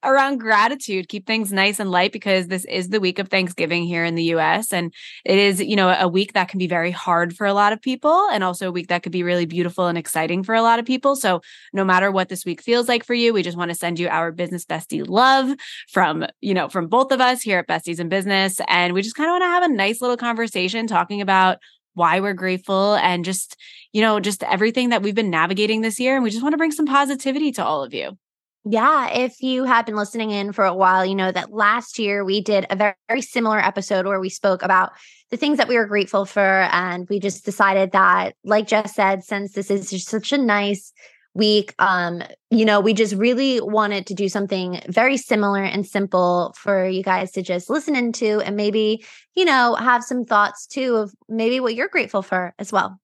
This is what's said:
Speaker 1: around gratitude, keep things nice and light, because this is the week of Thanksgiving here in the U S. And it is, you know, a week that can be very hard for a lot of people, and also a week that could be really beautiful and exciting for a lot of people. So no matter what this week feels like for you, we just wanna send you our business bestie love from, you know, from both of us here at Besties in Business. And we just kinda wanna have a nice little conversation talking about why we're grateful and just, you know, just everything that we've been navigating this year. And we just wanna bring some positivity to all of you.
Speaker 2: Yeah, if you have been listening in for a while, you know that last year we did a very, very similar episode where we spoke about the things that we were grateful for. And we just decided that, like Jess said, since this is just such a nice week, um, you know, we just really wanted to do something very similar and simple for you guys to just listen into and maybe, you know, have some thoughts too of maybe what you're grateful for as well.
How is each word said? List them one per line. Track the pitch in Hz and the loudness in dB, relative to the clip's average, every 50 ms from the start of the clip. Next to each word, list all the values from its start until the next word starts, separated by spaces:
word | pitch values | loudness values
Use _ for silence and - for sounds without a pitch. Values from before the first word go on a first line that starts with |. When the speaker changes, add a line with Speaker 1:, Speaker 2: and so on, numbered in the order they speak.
| - | 2
Speaker 1:
around | 262 269 277 269 277 285 254 | 2 4 4 4 2 0 -4
gratitude, | 226 220 220 202 214 233 277 269 - - 202 190 185 - | 0 2 4 4 4 2 0 -4 -6 -6 -4 -4 -4 -6
keep | - 208 190 | -10 -12 -6
things | - 220 226 220 196 202 | -2 -2 -2 -2 -2 0
nice | 196 190 196 208 - | 2 2 2 0 -2
and | 214 196 | -4 0
light, | 180 180 185 202 | 2 2 2 2
because | - 220 - 208 196 190 180 170 | -2 -4 -2 0 0 0 0 -2
this | 190 185 185 | -6 -6 -6
is | - - 190 180 180 | -6 -6 -6 -4 -2
the | 196 220 | -2 0
week | 190 180 180 - | 0 0 -2 -2
of | 202 190 | -6 -2
Thanksgiving | - 190 190 175 180 - 170 160 175 170 170 | 0 0 0 -2 -2 -4 -4 -2 -2 -2 -2
here | 170 175 170 165 | -2 -2 -2 -2
in | 170 165 | -2 -2
the | 165 165 | 0 0
U | 165 165 165 | 0 2 2
S. | 156 156 165 185 226 - - | 2 2 2 2 0 -2 -4
And | 180 175 170 - - - - - - - | -4 -4 -4 -8 -14 -20 -20 -20 -14 -2
it | - 190 196 | 2 4 4
is, | 202 202 196 180 | 4 4 2 0
you | 202 - 214 202 | -2 0 2 2
know, | 190 180 180 - | 4 4 4 4
a | 185 180 | 2 0
week | 170 190 202 196 - | 2 0 -2 0 0
that | 202 185 180 | -2 -2 -2
can | - 196 | -2 -6
be | 180 170 | -4 -2
very | 175 170 165 175 | -2 -2 -2 -2
hard | 180 170 - - 175 170 170 175 170 | -4 -6 -2 0 0 2 0 -2 -4
for | - 208 202 | -4 -2 0
a | 196 | 2
lot | 202 208 208 | 2 2 2
of | 220 214 | 2 -2
people, | - 262 254 254 - 294 320 359 392 415 | -4 -6 -6 -2 0 2 2 4 2 2
and | 277 214 185 | 0 0 -2
also | 185 180 175 196 185 | -2 -4 -4 -6 -6
a | 175 | -6
week | 180 175 - | -6 -4 -2
that | 175 175 | -4 -4
could | - 185 165 | -2 -4 -4
be | 180 175 | -4 -2
really | 175 180 175 175 | 0 0 0 -2
beautiful | 165 165 175 175 175 175 - 180 175 | -2 -2 -2 -4 -2 -2 -2 -2 -2
and | 170 170 | -2 -2
exciting | 156 - - 160 160 160 175 185 190 | -6 -4 -4 -4 -2 -2 -2 -4 -2
for | 196 226 | 0 0
a | 226 | 2
lot | 226 226 233 233 | 4 4 2 2
of | 240 | 0
people. | 233 254 254 - 277 277 | -2 -4 0 0 0 0
So | 269 - 208 185 170 _ - - - - - | 2 0 0 0 0 _ -10 -20 -20 -20 -8
no | - 190 190 | -4 -2 2
matter | 190 185 180 190 202 | 4 4 4 4 2
what | 196 190 185 180 | 2 0 -2 -2
this | 190 185 - | -4 -10 -6
week | 185 170 160 | -8 -8 -8
feels | - - 233 240 240 240 | -2 0 0 0 2 2
like | 247 233 226 | 0 -2 0
for | _ 247 | _ -2
you, | 240 233 233 | 2 2 2
we | 226 202 175 | 2 2 0
just | 180 170 | -2 -4
wanna | 175 175 170 170 | -4 -6 -6 -6
send | - - 170 175 160 | -4 -4 -6 -4 -2
you | 175 170 | -2 -2
our | - 160 165 170 165 | 0 -2 -2 -2 -4
business | 170 180 170 180 175 - | -6 -6 -6 -6 -8 -8
bestie | _ 160 160 175 - - - 147 - | _ -8 -8 -8 -6 -8 -8 -6 0
love | 180 208 247 262 269 269 269 254 277 269 - - - - - _ | 2 4 6 6 6 4 2 0 -2 -6 -8 -16 -16 -18 -18 _
from, | - 196 190 160 156 160 160 - - _ | 0 2 2 2 0 -2 -4 -6 -8 _
you | - 202 190 | -4 -2 -2
know, | 185 160 135 | -2 -2 -4
from | - 185 170 165 | -4 -6 -4 0
both | 196 247 269 269 269 | 2 2 2 2 2
of | 247 | 2
us | 254 247 254 247 | 2 2 2 0
here | - 226 196 180 | -2 -2 -2 -2
at | 170 - | 0 -2
Besties | 165 165 - 170 170 160 | -4 -4 -4 -6 -8 -6
in | 175 165 | -4 -2
Business. | 180 196 190 196 202 190 190 190 190 - - - | -2 -2 0 0 0 2 2 0 -2 -4 -2 0
And | - 175 175 175 175 | 0 2 2 2 0
we | 190 196 | -2 -2
just | 220 226 | -4 -4
kinda | - 302 320 | -4 -2 0
wanna | 349 359 370 | 0 0 0
have | 359 349 359 359 | 0 2 2 2
a | 339 | 2
nice | 277 208 196 196 233 233 | 2 0 0 -2 -2 -2
little | 254 247 247 233 | -2 -2 -2 -2
conversation | 240 240 233 220 233 220 - 196 180 180 196 226 226 | -2 -4 -2 -2 -4 -4 -2 -4 -4 -2 -4 -4 -6
talking | 220 214 175 175 180 208 202 | -2 0 0 0 0 -4 -6
about | 202 190 196 190 185 185 180 - _ - _ _ _ _ _ | 0 2 4 4 4 4 2 -2 _ -20 _ _ _ _ _
why | 180 175 165 160 185 | 0 0 2 2 2
we're | 190 202 196 | 0 -2 -4
grateful | 180 185 185 185 185 185 - 196 190 196 202 208 | -4 -4 -4 -4 -4 _ -2 0 2 2 2 2
and | 202 - 180 180 175 175 | 2 2 2 0 0 -2
just, | 170 190 185 - - - _ - - - - - _ _ | -4 -4 -6 -6 -10 -14 _ -20 -20 -20 -20 -20 _ _
you | 214 | 2
know, | 214 226 214 208 | 2 4 2 2
just | 185 202 202 - - | 0 -2 -4 -4 -2
everything | - - 190 208 226 226 254 247 247 | -2 0 0 0 0 0 0 0 0
that | 240 214 | 0 0
we've | 196 202 202 | 0 0 -2
been | 214 226 202 | 0 -2 0
navigating | 170 160 160 175 196 185 208 208 220 220 | 0 0 0 0 0 -2 0 0 0 0
this | 220 226 214 - | -2 -4 -4 -2
year. | 247 254 262 | -2 0 0
And | 269 254 | 2 0
we | 220 | -2
just | 208 226 240 | -2 -2 -2
wanna | 294 294 294 | -2 0 0
bring | 330 320 | 0 -2
some | 302 311 311 285 | 0 -2 -2 2
positivity | 269 277 285 269 285 269 - 269 262 294 311 294 - | 2 2 2 0 -2 -4 -4 -4 -2 -2 -2 -2 -2
to | - 180 | -2 -4
all | - 156 - 139 | -2 -2 -4 -4
of | 117 - | -6 -8
you. | 107 69 65 196 - _ _ _ _ _ _ _ _ _ | -8 -8 -8 -10 -14 _ _ _ _ _ _ _ _ _
Speaker 2:
Yeah, | 214 208 220 220 277 311 285 254 - | -2 0 2 4 4 4 4 2 0
if | - - 254 254 240 - - | 0 -2 -2 -2 -4 -6 -4
you | 262 262 254 262 | -2 -2 0 2
have | 254 247 233 226 | 4 4 4 2
been | 226 214 208 | 2 -4 -4
listening | 208 202 - 233 220 214 | -4 -4 -4 -6 -4 -2
in | 208 202 196 202 202 | -2 -2 -4 -4 0
for | - 196 | 0 2
a | 190 175 | 2 2
while, | 185 190 185 185 185 185 | 4 4 4 6 4 2
you | 190 196 | 2 0
know | 196 190 185 | 0 0 0
that | 185 185 - - | -2 -2 -6 -6
last | - 214 214 202 214 240 233 - - - | -2 0 2 2 2 0 -2 -8 -8 -6
year | 220 202 202 202 202 | -4 -2 -2 -2 -2
we | 190 196 208 | -2 -2 -2
did | 185 - 208 196 190 - | 0 2 0 0 2 0
a | 202 190 | 0 2
very, | 208 208 190 _ _ - | 2 0 0 _ _ -4
very | - 269 | -4 -4
similar | 240 - - 247 233 220 214 214 | -4 -4 -4 -2 0 0 0 2
episode | - 185 196 202 190 - 202 185 185 | 2 0 0 -2 -4 -2 -2 -2 0
where | 196 202 190 | 0 -2 -2
we | 190 185 | -4 -6
spoke | - - - 202 185 180 - | -8 -2 0 0 0 0 0
about | 185 190 185 175 - - - - - - _ _ _ | 2 2 2 2 0 -4 -14 -20 -20 -20 _ _ _
the | - | -6
things | 233 - 294 302 285 | -2 0 0 2 2
that | 247 - | 2 2
we | 247 | 2
were | 233 226 | 0 2
grateful | 202 208 208 202 190 - 202 196 | 2 0 -2 -2 0 0 -2 -2
for. | 190 - 208 202 190 190 190 185 170 | -2 0 2 2 4 4 4 2 2
And | - 175 180 180 175 175 180 180 | 2 0 0 -2 -4 -6 -6 -4
we | 202 202 | -4 -4
just | 180 202 190 - _ | -2 -4 -6 -6 _
decided | - 190 - 202 196 190 196 190 185 | -8 0 2 2 4 4 4 2 2
that, | - 190 190 185 180 185 185 190 - _ _ | 4 4 6 6 4 4 2 -4 -6 _ _
like | - 208 214 220 202 | 2 2 2 2 2
Jess | 220 214 214 208 - | 2 0 0 0 -2
said, | - 208 190 196 190 185 | 0 2 2 2 0 -4
since | - 208 202 202 196 | -6 -6 -6 -6 -6
this | _ 202 196 - | _ -8 -4 -2
is | 202 202 185 - | -2 -2 -2 -4
just | - 185 180 - | -8 -8 -8 -4
such | - 220 208 - | -6 -6 -4 -2
a | 285 285 | 0 0
nice | 269 233 208 202 202 202 202 196 - - _ _ - - _ _ _ _ _ | 2 2 2 2 0 -2 -4 -4 -6 -16 _ _ -20 -20 _ _ _ _ _
week, | 180 220 214 214 208 202 208 - _ | 0 2 4 4 2 0 -2 -2 _
um, | - 196 185 180 175 175 175 175 - - - _ _ _ | 0 2 2 0 -2 -2 -4 -6 -10 -12 -16 _ _ _
you | 233 233 220 | 2 4 4
know, | 220 208 208 | 6 4 4
we | 196 220 220 | 4 4 4
just | 196 220 208 202 | 2 2 0 0
really | 190 208 240 254 233 269 269 254 233 | 0 2 2 2 2 2 0 0 0
wanted | - 196 214 214 214 202 208 196 185 - | -2 0 0 0 0 0 -2 -4 -6 -8
to | 208 | -6
do | 180 202 190 | -4 -4 -2
something | - 208 202 190 202 185 185 180 180 170 - - | -2 -2 -4 -2 -2 -4 -4 -4 -6 -8 -10 -2
very | 180 226 226 254 277 254 | 2 2 4 4 2 0
similar | - - 247 214 208 202 202 196 | 0 0 0 2 2 2 0 0
and | 196 190 - 190 240 | -2 -2 -2 -4 -6
simple | - - 202 196 190 - 185 180 175 175 175 175 - - - | -4 -2 -4 -4 0 0 2 2 2 2 0 0 -2 -6 -8
for | - - 202 190 185 185 | -2 0 0 2 2 0
you | 185 185 190 | -2 -2 0
guys | 196 185 185 190 190 - | 0 0 0 0 -4 -6
to | 196 | -8
just | 185 - 185 180 180 - | -6 -4 -4 -6 -4 -2
listen | 247 311 294 - 294 262 | -4 -4 -2 -2 -2 -2
into | 240 233 226 - 233 214 214 214 | 0 -2 -2 -2 -2 0 0 0
and | - - 202 | -2 -2 -4
maybe, | 208 208 208 208 220 214 214 220 220 - - - - _ _ _ | -2 -2 0 0 2 0 0 0 -2 -6 -16 -20 -20 _ _ _
you | 359 370 | 0 2
know, | 349 285 262 240 240 233 | 2 4 4 4 2 2
have | - 220 247 247 240 233 | 0 2 2 2 2 0
some | - 269 247 240 | -2 -6 -6 -2
thoughts | - 226 208 208 - - - - - | 0 2 2 2 2 -2 -8 -18 -12
too | - 277 262 254 240 | -8 -4 -2 0 0
of | 220 214 202 - _ _ _ | 0 -2 -4 -8 _ _ _
maybe | 220 226 220 233 247 262 | -4 -2 0 0 0 0
what | 254 240 226 | 0 -2 -2
you're | 226 254 392 | -2 -4 -2
grateful | - 359 240 - - 202 | -2 -2 -2 0 -2 -4
for | 190 - - 185 180 175 - _ | -4 -2 -2 -2 -2 -4 -8 _
as | - 190 | -12 -2
well. | - 196 185 196 190 190 | 0 0 0 0 -6 -14